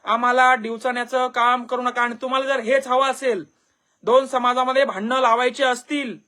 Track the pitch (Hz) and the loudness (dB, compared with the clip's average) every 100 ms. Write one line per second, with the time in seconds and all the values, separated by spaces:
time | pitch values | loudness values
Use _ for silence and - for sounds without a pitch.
0 | - 226 247 254 254 254 220 226 247 247 | 0 0 2 4 4 2 -2 -6 -4 -4
1 | 240 254 254 247 240 247 240 247 247 247 | -4 -2 -2 0 0 0 -2 -4 -4 -2
2 | 240 233 254 262 269 269 220 269 269 254 | -4 -4 -4 -2 -2 -4 0 0 2 0
3 | 269 254 262 202 147 _ _ _ _ _ | 0 0 -2 -4 -6 _ _ _ _ _
4 | - 254 262 262 247 247 254 262 277 185 | 2 2 4 0 0 0 0 0 0 -2
5 | 220 262 254 226 247 247 262 247 - 294 | -4 0 2 2 0 0 -2 -2 -6 -6
6 | 262 175 | -6 -12